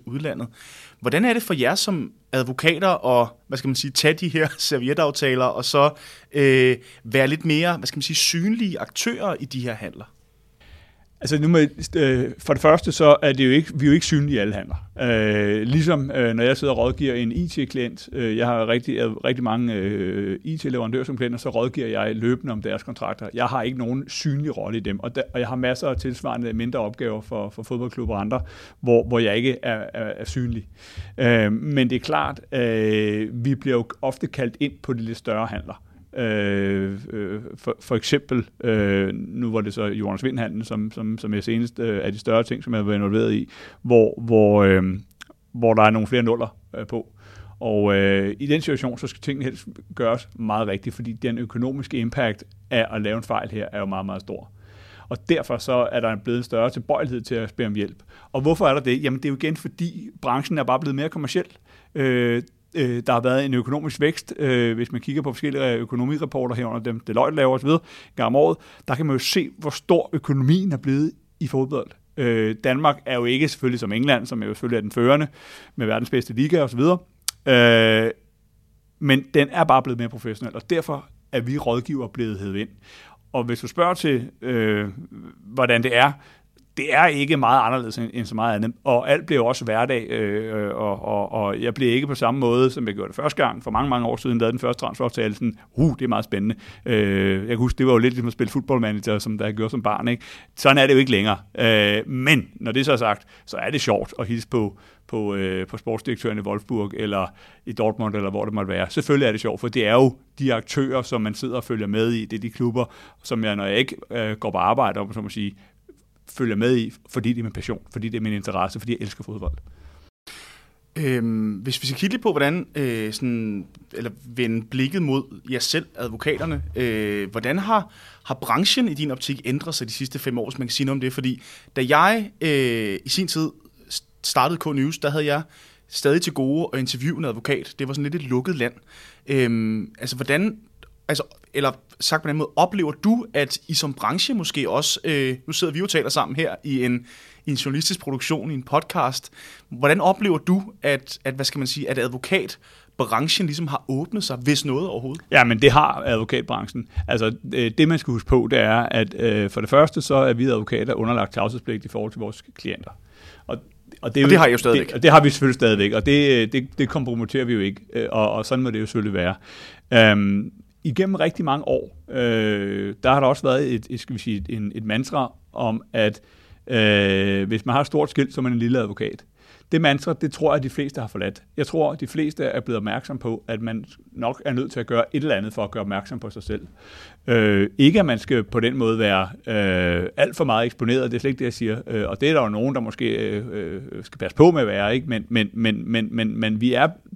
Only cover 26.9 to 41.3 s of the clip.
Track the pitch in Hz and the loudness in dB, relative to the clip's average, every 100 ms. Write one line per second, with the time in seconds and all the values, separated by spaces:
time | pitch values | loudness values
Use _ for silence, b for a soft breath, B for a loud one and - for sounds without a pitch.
26.9 | 110 120 107 107 113 104 110 110 123 123 | -4 -6 -6 -8 -8 -8 -10 -8 -6 -6
27.9 | - 113 104 104 127 B B B B 123 | -6 -4 -4 -2 -4 B B B B 6
28.9 | 117 117 120 110 107 131 120 120 110 - | 6 6 2 4 2 0 0 -4 -4 -6
29.9 | - 107 - 107 131 123 113 - B B | -8 -8 -8 -8 -6 -4 -6 -10 B B
30.9 | B B - 120 117 104 110 151 139 123 | B B 0 4 4 4 0 -2 0 2
31.9 | 127 - 151 139 135 - 135 120 110 107 | 0 -2 -2 -2 -6 -8 -2 0 0 2
32.9 | 107 107 107 110 120 123 135 135 120 113 | 2 0 -2 -4 -4 -2 -2 0 0 -2
33.9 | - 135 - - - 123 - 143 - - | -6 -6 -6 -8 -4 -6 -4 -6 -6 -8
34.9 | 120 113 113 - 107 110 104 - - b | -6 -6 -8 -6 -4 -4 -8 -12 -16 b
35.9 | b - - 117 107 101 101 98 98 98 | b -16 -6 -2 0 0 0 0 0 -2
36.9 | 98 - 110 98 107 117 - - - - | -6 -10 -8 -8 -8 -12 -10 -8 -8 -2
37.9 | 117 - 147 - 127 - - 123 110 101 | -4 0 0 0 -4 -4 -6 0 2 2
38.9 | 98 98 - - 123 120 110 104 98 104 | 2 0 -4 -8 -6 -4 -2 -4 -4 -4
39.9 | 107 101 95 131 131 113 107 113 107 107 | -4 -4 -4 -4 -4 -6 -6 -6 -6 -6
40.9 | 117 110 110 107 | -6 -6 -6 -4